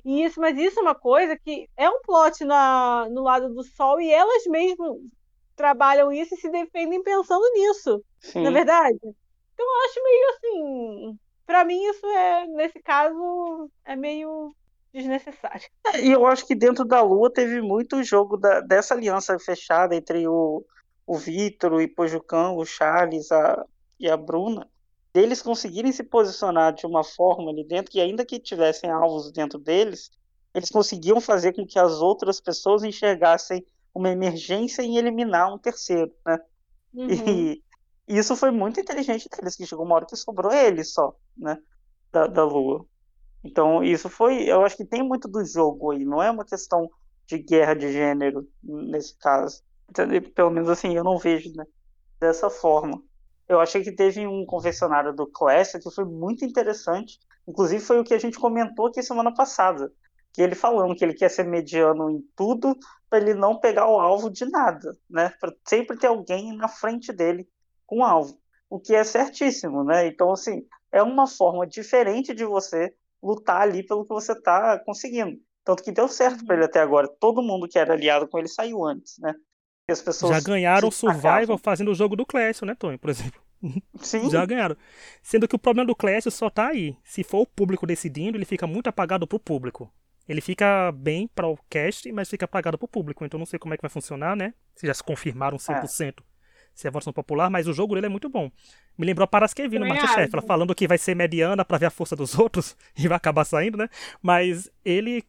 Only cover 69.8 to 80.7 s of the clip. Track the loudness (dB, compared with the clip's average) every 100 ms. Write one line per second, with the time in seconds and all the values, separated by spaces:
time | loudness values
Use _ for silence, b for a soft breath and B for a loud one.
69.8 | 2 2 2 2 2 2 -4 -8 -12 b
70.8 | 0 2 2 2 0 2 2 2 -6 -8
71.8 | 0 2 2 0 -6 -6 -2 -4 -2 -4
72.8 | -4 _ _ _ -6 -4 0 2 2 0
73.8 | -4 -6 -4 -8 -6 -4 2 2 2 0
74.8 | -4 -10 -8 -6 -6 -8 _ _ -2 -2
75.8 | 0 0 0 2 0 0 -2 2 4 4
76.8 | 4 4 2 2 2 2 -2 -4 0 0
77.8 | 2 2 2 2 0 -4 -6 -6 -6 -4
78.8 | -4 -6 -12 -8 -8 -8 _ _ _ _
79.8 | -6 -4 -4 -2 0 0 0 0 4